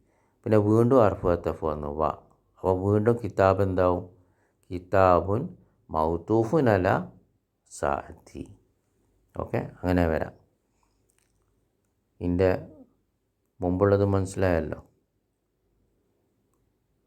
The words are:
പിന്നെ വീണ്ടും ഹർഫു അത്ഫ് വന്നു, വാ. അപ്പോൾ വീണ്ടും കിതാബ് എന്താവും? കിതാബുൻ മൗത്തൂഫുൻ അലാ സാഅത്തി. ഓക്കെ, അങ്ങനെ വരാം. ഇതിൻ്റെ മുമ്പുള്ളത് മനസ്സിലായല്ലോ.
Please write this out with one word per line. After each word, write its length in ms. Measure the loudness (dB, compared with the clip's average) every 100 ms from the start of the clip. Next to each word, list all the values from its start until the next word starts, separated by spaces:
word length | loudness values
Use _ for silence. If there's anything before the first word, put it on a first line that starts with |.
| _ _ _ _ 0
പിന്നെ 120 | 2
വീണ്ടും 380 | 4 4 4 4
ഹർഫു 260 | 4 2 -2
അത്ഫ് 340 | -2 -2 -4
വന്നു, 260 | -6 -6 -8
വാ. 180 | -4 -4 -6 -16 _ _
അപ്പോൾ 220 | _ -2 0
വീണ്ടും 340 | 0 2 2 0
കിതാബ് 460 | -4 2 2 2
എന്താവും? 420 | 0 0 0 0 -6 _ _ _ _ _ -16
കിതാബുൻ 720 | -14 -2 2 4 4 0 -6 -6 -14 _ _ -10
മൗത്തൂഫുൻ 800 | -4 -2 -4 -2 0 0 0 2
അലാ 280 | 2 0 -2 -4 -16 _ _ _ _ _
സാഅത്തി. 720 | -8 -6 -6 -8 -20 -20 -18 -18 -20 _ _ _ _ _ _ _
ഓക്കെ, 260 | -12 -8 -6 -8 -8
അങ്ങനെ 280 | -2 0 0
വരാം. 280 | -2 -6 -12 _ _ _ _ _ _ _ _ _ _ _ _ _ _ _ _ _ -8
ഇതിൻ്റെ 300 | -4 0 2 0 -6 -20 -20 _ _ _ _ _ _ -8
മുമ്പുള്ളത് 460 | -4 0 2 2 2
മനസ്സിലായല്ലോ. 720 | 0 -2 -2 0 0 -4 -10 -16 _ _ _ _ _ _ _ _ _ _ _ _ _ _ _ _ _ _ _ _ _